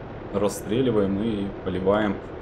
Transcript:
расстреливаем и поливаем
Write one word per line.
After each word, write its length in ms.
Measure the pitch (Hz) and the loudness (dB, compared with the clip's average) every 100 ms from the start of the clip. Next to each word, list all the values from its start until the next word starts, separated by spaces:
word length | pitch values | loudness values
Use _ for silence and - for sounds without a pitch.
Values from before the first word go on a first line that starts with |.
| - - - | -12 -12 -4
расстреливаем 880 | 101 101 - - 120 123 107 98 98 | 0 0 0 -2 2 4 4 4 2
и 260 | 113 101 98 - 92 | 0 -2 -4 -6 -4
поливаем 500 | 92 95 107 104 95 - - | 0 2 4 2 -2 -8 -12